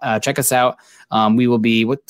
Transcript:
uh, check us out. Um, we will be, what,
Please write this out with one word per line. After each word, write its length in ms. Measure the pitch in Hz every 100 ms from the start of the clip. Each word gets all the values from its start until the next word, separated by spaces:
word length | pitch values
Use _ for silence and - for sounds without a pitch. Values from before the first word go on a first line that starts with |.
uh, 180 | 131 107
check 180 | 160 147
us 140 | 127
out. 240 | 127 123 - _ - -
Um, 260 | 113 107 113
we 100 | 120
will 120 | 120
be, 260 | 113 113
what, 160 | 113 135